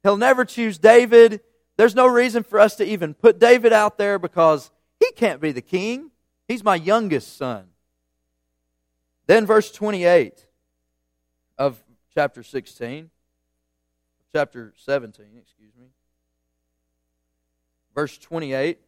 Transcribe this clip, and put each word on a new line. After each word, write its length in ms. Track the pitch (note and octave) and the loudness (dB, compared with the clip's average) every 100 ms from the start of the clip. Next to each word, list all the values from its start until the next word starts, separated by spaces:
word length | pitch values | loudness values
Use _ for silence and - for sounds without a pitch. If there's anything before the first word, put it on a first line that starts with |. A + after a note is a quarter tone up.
He'll 140 | G3 G3+ | 0 0
never 280 | B3 B3+ | 0 0
choose 340 | A#3+ - A3+ E3 | -4 -6 -8 2
David. 600 | G#3+ A#3+ A#3+ A#3 A3+ G#3+ _ _ _ - | 6 6 6 6 6 2 _ _ _ 0
There's 180 | A3+ | 0
no 120 | G#3 B3+ | 2 2
reason 360 | A#3+ B3 A#3 | 2 -2 -4
for 160 | - G#3 | -4 2
us 180 | G#3 - | 2 0
to 80 | |
even 300 | F#3+ G#3 D#3+ | -8 -6 -8
put 240 | D3+ A3+ F3+ | 2 2 4
David 340 | A3+ B3 A3+ | 4 4 4
out 260 | A3 G#3 - | 2 0 -4
there 200 | G3+ G3 | -4 -4
because 520 | E3+ F3 D#3+ D3+ - _ _ _ | -6 0 0 0 -6 _ _ _
he 100 | B4+ | -4
can't 280 | - A3+ C#3 | -2 -6 -4
be 120 | D#3 | -8
the 100 | B2 | -8
king. 480 | - F#3 G#3 B3+ D#4 _ _ _ - | -8 -8 -8 -10 -14 _ _ _ -12
He's 160 | A#3+ | -6
my 100 | G#3 | -2
youngest 640 | F3+ E3 A3 G#3 C#3+ - - | -2 -2 -2 -2 -6 -8 -12
son." 340 | C3 A2 F#2 _ _ _ _ _ _ _ _ _ _ _ _ _ _ _ - | -12 -12 _ _ _ _ _ _ _ _ _ _ _ _ _ _ _ _ 0
Then 200 | G#3+ G#3 | 0 2
verse 260 | A3 G#3 | -2 -2
twenty-eight 760 | - G#3+ G3 F3 F3 A2+ _ _ _ _ _ _ _ _ _ _ _ _ - | -12 -10 -4 0 0 0 _ _ _ _ _ _ _ _ _ _ _ _ -8
of 260 | C#3 A#2 _ _ _ | -8 -8 _ _ _
chapter 300 | - C#3 - | -6 -6 -8
sixteen, 680 | A#2 C3 - _ A#2+ C#3+ D#3+ _ _ _ _ _ _ _ _ _ _ _ _ | -14 -14 -14 _ -16 -16 -20 _ _ _ _ _ _ _ _ _ _ _ _
chapter 420 | D3+ C#3+ B2 A2 _ | -8 -8 -10 -20 _
seventeen, 640 | - C#3 A#2 G#2+ G#2 A#2 | -6 -6 -8 _ _ _
excuse 360 | _ _ G#2+ | _ _ _
me. 120 | A#2+ B2+ C3+ _ _ _ _ _ _ _ _ _ _ _ _ _ _ _ _ _ _ _ | _ _ _ _ _ _ _ _ _ _ _ _ _ _ _ _ _ _ _ _ _ _
Verse 240 | A2 D3 - | -12 -12 -12
twenty-eight. 600 | _ E3 D3 C3+ D3 E3 | _ -14 -10 -6 -6 -8